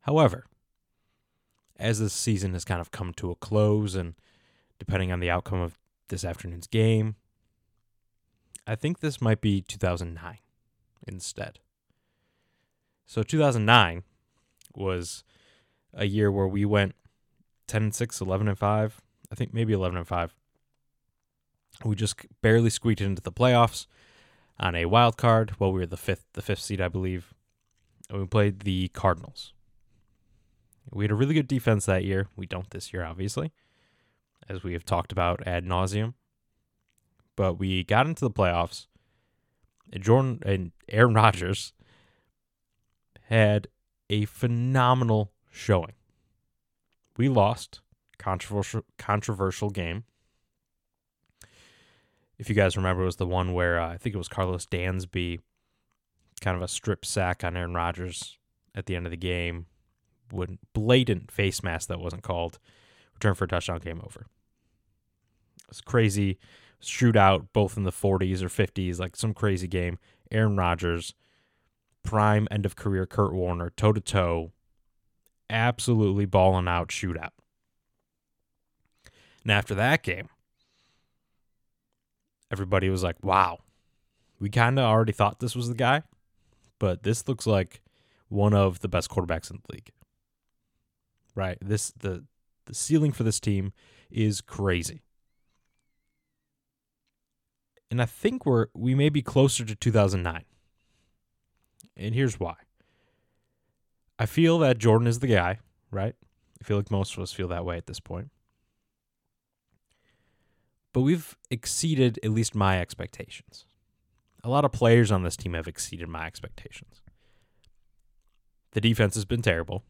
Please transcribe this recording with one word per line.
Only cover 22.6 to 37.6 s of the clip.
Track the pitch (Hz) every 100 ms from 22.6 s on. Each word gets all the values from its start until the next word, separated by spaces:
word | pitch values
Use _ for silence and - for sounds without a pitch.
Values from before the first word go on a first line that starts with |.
| 117
squeaked | - 117 104
into | 98 90
the | -
playoffs | 87 123 120 117 - - _ _ _ _ _ _ -
on | 92
a | 85
wild | 85 110 120
card. | - 120 113 110 -
Well, | 98
we | 95
were |
the | 87
fifth, | 87 - 92 _
the | -
fifth | - 98
seed, | - 98
I | 90
believe. | 92 92 92 - _ _ _ _ _ _ _ -
And | 98
we |
played | 95 110 104 95
the | 98 92 92
Cardinals. | - 95 85 - - - _ _ _ _ _ _ _ _ _ _ _ _ _ -
We | 101
had | 101
a |
really | 104 139
good | 156 139
defense | 131 120 107
that | 98 92
year. | 95 95 98
We | - 92
don't | 92 92
this | 92 -
year, | 92
obviously, | 82 85 98 135 156 _ _ _ _ _ _ _ _ _ -
as | 92
we | 92
have | 87
talked | - 87 -
about | - 87 87
ad | 90 87
nauseum. | 90 90 92 104 110 - _ _ _ _ _ _ _ _ _ _ _
But | - 95
we | 87